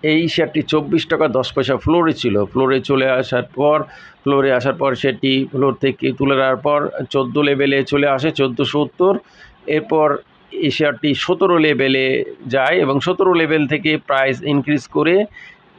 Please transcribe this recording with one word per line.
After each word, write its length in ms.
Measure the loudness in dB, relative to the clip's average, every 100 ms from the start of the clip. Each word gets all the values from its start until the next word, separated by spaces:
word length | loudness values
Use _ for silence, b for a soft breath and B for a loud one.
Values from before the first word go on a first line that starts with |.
এই 240 | 0 0 0
শেয়ারটি 340 | 0 -2 -2
চব্বিশ 460 | -2 -2 0 -2 0
টাকা 200 | 0 0
দশ 260 | 0 -2
পয়সা 240 | -4 -2 -2
ফ্লোরে 360 | 0 2 2
ছিল, 320 | 0 0 0 0
ফ্লোরে 360 | 0 2 0
চলে 280 | 0 0 2
আসার 340 | 0 0 -4
পর, 400 | -4 0 2 2 -2 B B B
ফ্লোরে 300 | 0 2 2
আসার 200 | 2 0
পর 220 | -2 -2 0
সেটি 520 | -2 0 0 0 -2
ফ্লোর 220 | 0 0
থেকে 380 | 0 -2 -2 -4
তুলে 240 | -2 0 2
নেওয়ার 220 | 2 0
পর 320 | 0 -2 -2 -6 -4
চোদ্দো 320 | -2 -2 0
লেভেলে 420 | 0 2 2 0
চলে 240 | 0 0 0
আসে, 240 | 0 -2
চোদ্দো 340 | 0 -2 0 -2
সত্তর। 540 | 0 -2 0 0 0 B B B B -4
এরপর 500 | -4 0 0 2 0 -8 _ _
এই 200 | -4 -4
শেয়ারটি 420 | 0 -2 0 -2
সতেরো 440 | -2 -2 0 2 4
লেভেলে 680 | 2 2 2 2 0 -2 -4 -10 -4
যায় 300 | 0 2 2
এবং 180 | 0 0
সতেরো 340 | -2 0 2
লেভেল 340 | 2 2 0 0
থেকে 300 | -2 -2 -4
প্রাইস 460 | -2 0 0 -2
ইনক্রিজ 440 | -2 -2 0 -4 -2
করে 380 | -2 2 2 0 B B B _